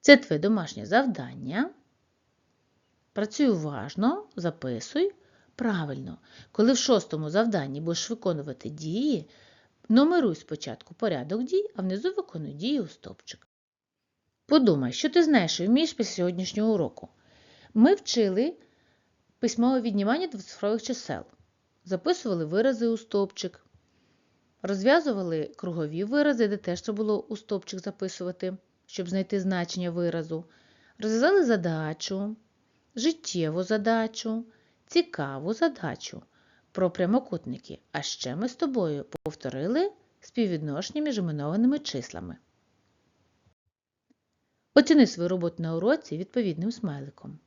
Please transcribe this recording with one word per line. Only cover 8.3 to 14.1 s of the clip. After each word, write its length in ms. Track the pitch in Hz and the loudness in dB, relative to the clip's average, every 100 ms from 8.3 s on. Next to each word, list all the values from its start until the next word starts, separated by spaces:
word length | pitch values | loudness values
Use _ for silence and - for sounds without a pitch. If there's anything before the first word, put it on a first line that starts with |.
| 160 147 131 - | -4 -6 -10 -10
дії, 600 | 151 156 190 294 226 156 - - _ _ _ _ | -8 -6 -2 0 -2 -4 -20 -20 _ _ _ _
нумеруй 460 | 220 294 359 240 156 | 6 6 4 2 -2
спочатку 580 | - 151 - 110 - | -8 -12 -10 -14 -18
порядок 500 | 165 220 151 135 208 | -4 -2 -2 -4 -6
дій, 260 | 254 370 415 - | 0 -2 -2 -4
а 60 | |
внизу 320 | 185 196 320 | -4 -2 -2
виконуй 400 | 415 - 165 147 | -4 -8 -10 -10
дії 280 | 143 214 285 | -6 -2 -2
у 60 | 175 | -4
стовпчик. 600 | - - - - - _ _ _ _ _ _ _ | -10 -18 -18 -18 -20 _ _ _ _ _ _ _